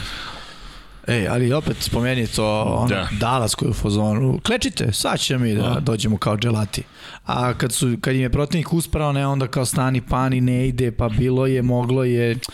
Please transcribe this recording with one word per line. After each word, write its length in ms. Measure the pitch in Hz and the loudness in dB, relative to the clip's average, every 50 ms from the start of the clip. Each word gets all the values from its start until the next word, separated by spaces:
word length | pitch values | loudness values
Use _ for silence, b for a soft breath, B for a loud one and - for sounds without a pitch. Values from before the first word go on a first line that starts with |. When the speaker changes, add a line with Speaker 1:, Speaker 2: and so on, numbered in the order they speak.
| - B B B B B B B B B B B B B B B B B B - - | -6 B B B B B B B B B B B B B B B B B B -10 -4
Speaker 1:
Ej, 200 | - 120 117 98 | -2 -2 0 0
ali 260 | 78 101 123 127 120 131 | 0 0 2 2 2 2
opet 240 | 156 156 - 113 - | 0 0 -2 -4 -4
spomeni 480 | - - - 117 117 127 131 127 117 | -4 -4 -2 0 0 0 0 0 -2
to, 340 | 104 - - 110 107 107 107 107 | -2 -2 0 0 2 2 0 0
ono, 240 | 107 113 113 117 | 0 0 0 2
Speaker 2:
Da. 200 | 123 104 95 87 80 | 2 0 0 -2 -2
Speaker 1:
Dallas 440 | - 101 117 113 127 131 113 107 - | -2 -2 0 0 2 2 0 0 0
koji 120 | - - | 0 0
je 40 | - | 0
u 40 | 110 | 0
fazonu, 640 | - - 107 101 104 107 107 107 113 131 131 127 - | 0 0 2 2 2 2 2 2 2 2 2 0 0
"Klečite, 520 | - - 226 254 - 262 - - 117 113 101 | 0 0 0 0 0 -2 -2 -2 -2 0 0
sad 260 | - - - - 147 | 0 0 -2 -2 -2
ćemo 200 | - - 139 127 | 0 0 0 2
mi 160 | 123 113 107 | 2 2 2
da 60 | 104 101 | 2 2
Speaker 3:
Da. 160 | 120 123 131 | 0 0 0
Speaker 1:
dođemo 360 | 147 127 113 107 92 110 107 | 0 0 0 0 0 0 0
kao 200 | 101 - 113 104 | 0 0 0 0
dželati." 460 | 104 113 120 113 107 107 - - - - B B B B B B B B | 0 0 0 0 0 0 -2 -4 -8 -10 B B B B B B B B
A 280 | - 123 127 123 123 117 | -4 -2 0 0 0 0
kad 200 | - - 123 - | 0 -2 -2 -2
su, 240 | - - 123 117 110 | 0 0 0 0 0
kad 160 | - 135 131 | 0 0 0
im 60 | 131 | 0
je 80 | 131 123 | 0 0
protivnik 440 | 120 139 147 143 - 170 151 - 165 | 0 0 0 0 0 -2 -2 0 0
usprao, 400 | 170 156 - - 156 156 147 139 | 0 0 0 -2 0 0 0 0
ne, 140 | 139 139 | 0 0
onda 200 | 139 139 139 131 | 0 0 0 0
kao 180 | 117 - 143 127 | -2 0 -2 -2
stani, 360 | - - 160 127 131 131 123 | 0 0 0 2 2 0 0
pani, 400 | - - - 127 131 131 131 127 | 0 0 0 0 2 2 2 2
ne 260 | 123 127 123 123 131 | 2 2 2 2 2
ide, 240 | 135 123 120 127 120 | 0 0 0 0 0
pa 180 | 110 - 123 117 | 0 0 0 0
bilo 380 | 107 107 127 127 127 131 131 | 2 2 2 2 2 2 2
je, 140 | 131 131 127 | 2 2 2
moglo 420 | 120 123 123 123 123 120 127 131 127 | 2 2 2 2 2 2 2 2 2
je, 340 | 123 123 120 120 117 117 123 - B | 2 2 2 2 2 0 -2 -4 B